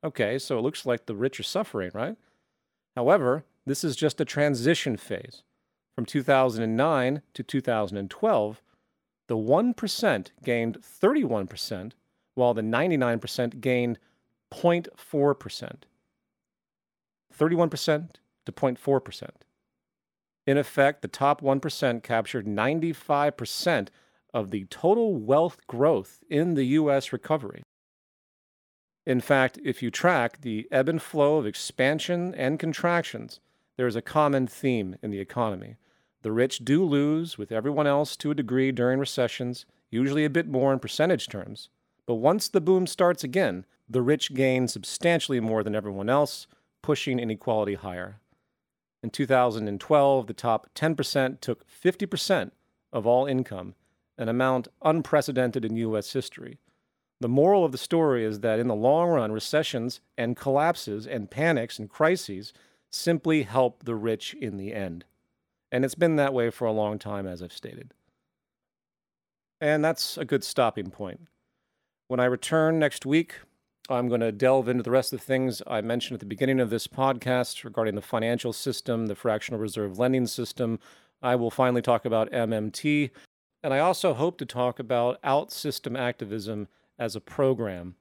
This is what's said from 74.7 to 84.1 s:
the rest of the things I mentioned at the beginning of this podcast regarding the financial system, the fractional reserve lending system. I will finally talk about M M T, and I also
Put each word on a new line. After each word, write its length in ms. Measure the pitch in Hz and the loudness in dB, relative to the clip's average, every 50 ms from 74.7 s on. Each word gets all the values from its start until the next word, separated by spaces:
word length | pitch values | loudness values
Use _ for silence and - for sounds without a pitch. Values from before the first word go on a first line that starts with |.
| 123 123 110 | 0 -2 0
the 80 | 117 | 2
rest 200 | 120 131 123 - | 2 2 2 0
of 80 | - 117 | -6 -10
the 60 | - | -4
things 360 | - 135 131 131 131 117 - - - | -2 0 0 2 0 -2 -4 -8 -4
I 140 | - 110 | -4 -4
mentioned 340 | 104 113 117 120 - - 127 | -2 -2 -2 -2 -2 -6 -8
at 40 | 107 | -10
the 40 | - | -8
beginning 340 | 101 104 95 135 131 135 131 | -10 -4 0 0 2 2 2
of 100 | 127 110 | 2 0
this 180 | 110 113 - - | 0 -4 -4 -6
podcast 760 | - - 131 135 135 120 - 127 127 127 123 - - - - | -4 0 0 0 0 0 -2 0 0 0 0 -2 -6 -12 -14
regarding 320 | 120 104 - 113 110 101 | -8 -4 -2 -2 0 -2
the 60 | 104 | -4
financial 520 | 98 - - 113 110 117 120 117 - 123 110 | -6 -4 -4 -2 0 0 -2 -2 -2 -6 -6
system, 540 | - - 139 120 - - - 120 113 113 107 | -4 -6 -6 -6 -6 -4 -4 -4 -2 -2 -4
the 80 | 101 | -6
fractional 440 | - - 120 107 107 - - 117 107 | -4 -2 -2 -2 -2 -4 -6 -6 -6
reserve 400 | 110 107 - 117 104 101 92 101 | -6 -6 -4 -4 -6 -6 -2 0
lending 280 | 123 127 131 131 123 110 | 2 2 2 2 0 -2
system. 520 | - - 120 - - - 127 113 113 107 _ - - _ _ _ _ _ | -2 -6 -8 -8 -4 -4 -4 -4 -4 -6 _ -16 -20 _ _ _ _ _
I 140 | - 127 123 | 0 0 2
will 160 | 127 117 117 | 2 2 0
finally 300 | - - 131 127 123 123 | 2 2 2 4 4 2
talk 240 | 113 - 120 113 - | 2 2 2 2 2
about 280 | 123 110 110 110 110 - | 0 0 0 0 0 0
M 200 | 131 117 110 113 | -2 0 0 0
M 180 | 107 107 107 | -2 -2 -4
T, 400 | - - - 151 147 147 147 127 _ - - _ _ _ _ _ _ _ - | -8 -4 -2 0 2 2 0 -2 _ -14 -20 _ _ _ _ _ _ _ -4
and 100 | 151 135 | -2 0
I 60 | 135 | 2
also 340 | 151 180 180 - - 185 | 2 2 2 2 2 0